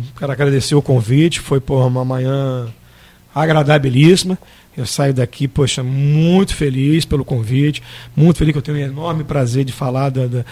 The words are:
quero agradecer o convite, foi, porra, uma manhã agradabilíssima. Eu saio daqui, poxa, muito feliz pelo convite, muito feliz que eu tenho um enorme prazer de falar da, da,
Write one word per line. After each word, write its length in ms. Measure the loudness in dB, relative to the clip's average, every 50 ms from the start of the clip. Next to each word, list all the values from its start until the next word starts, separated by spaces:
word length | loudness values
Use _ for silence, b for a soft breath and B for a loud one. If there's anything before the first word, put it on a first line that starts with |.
| -6 -10 -10
quero 140 | -8 -6 -6
agradecer 460 | -2 0 0 0 0 0 0 0 0
o 60 | 0
convite, 580 | 2 2 2 0 2 2 2 2 2 2 0 -4
foi, 180 | -4 -2 -2 -2
porra, 280 | -2 0 0 0 2
uma 180 | 0 0 -2 -4
manhã 640 | -4 -4 -4 -2 -2 -2 -2 -4 -4 -6 -6 -8 -10 -14 -18 b b b b b b b b b b -4
agradabilíssima. 1040 | -2 0 2 2 2 4 4 2 2 2 2 4 6 6 6 6 4 2 -2 -4 -6 -8 b b b b b b
Eu 100 | -10 -8
saio 260 | -6 -4 -2 0 0
daqui, 360 | 0 0 -2 -2 -4 -4 -6 -4
poxa, 340 | 0 0 0 0 -2 -4
muito 720 | -4 -4 -2 0 0 2 2 2 4 4 4 4 2 2 0
feliz 500 | -2 -2 -2 0 0 0 2 2 0 0
pelo 200 | 0 -2 -2 -2
convite, 580 | -2 -4 -4 -2 -2 0 0 0 0 -2 -4 -10 B B B B B B
muito 220 | 2 4 4 4
feliz 160 | 4 2 0
que 60 | 0 -2
eu 40 |
tenho 160 | -4 -4 -4 -4
um 20 |
enorme 440 | -6 -6 -8 -8 -6 -6 -6 -6 -4
prazer 400 | -4 -2 -2 0 0 0 -2 -2
de 80 | -2
falar 380 | -4 -6 -6 -4 -2 -2 -2 -2
da, 180 | -2 -2 -2 -2
da, 160 | -4 -6 -6 B